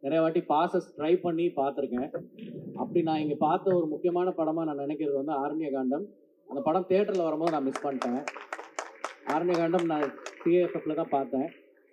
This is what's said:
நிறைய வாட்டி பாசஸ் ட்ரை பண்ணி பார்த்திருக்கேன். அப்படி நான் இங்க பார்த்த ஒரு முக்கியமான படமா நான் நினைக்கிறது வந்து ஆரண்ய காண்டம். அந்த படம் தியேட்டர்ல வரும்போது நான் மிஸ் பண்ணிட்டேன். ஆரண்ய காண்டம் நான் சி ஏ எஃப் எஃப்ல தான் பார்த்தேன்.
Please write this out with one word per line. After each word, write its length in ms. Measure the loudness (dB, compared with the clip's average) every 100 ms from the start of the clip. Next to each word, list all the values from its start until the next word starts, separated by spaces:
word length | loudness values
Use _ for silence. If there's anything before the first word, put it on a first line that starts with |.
நிறைய 180 | 2 2
வாட்டி 200 | 4 2
பாசஸ் 520 | 2 2 2 0 -4
ட்ரை 260 | -6 2 2
பண்ணி 260 | 2 0 0
பார்த்திருக்கேன். 600 | 0 -2 0 -2 -2 -2 -6 -12 -16 -14 -12 -12 -6
அப்படி 260 | 0 2
நான் 180 | 4 2
இங்க 140 | 0 2
பார்த்த 360 | 2 2 4
ஒரு 120 | 2 2
முக்கியமான 440 | 0 0 2 0
படமா 340 | 0 0 0
நான் 180 | -2 -4
நினைக்கிறது 340 | -4 -2 0 0
வந்து 160 | 0
ஆரண்ய 380 | -2 -2 -2 -2
காண்டம். 360 | -2 0 0 -2 -12 _ _ -10
அந்த 120 | -4
படம் 260 | 0 0 2
தியேட்டர்ல 340 | 2 4 2
வரும்போது 300 | 0 0 0
நான் 120 | 0
மிஸ் 200 | -2 -4
பண்ணிட்டேன். 380 | -4 -4 -2 -2 -4 -12 -14 -14 -10 -12 -12 -12 -14 -12 -2
ஆரண்ய 300 | 0 2 2
காண்டம் 300 | 4 2 2
நான் 200 | 0 -2 -4 -16
சி 160 | -4 2
ஏ 120 | 4
எஃப் 140 | 4 -2
எஃப்ல 180 | -4
தான் 180 | -4 0
பார்த்தேன். 340 | -2 0 -2 -4 -6 -20 _ _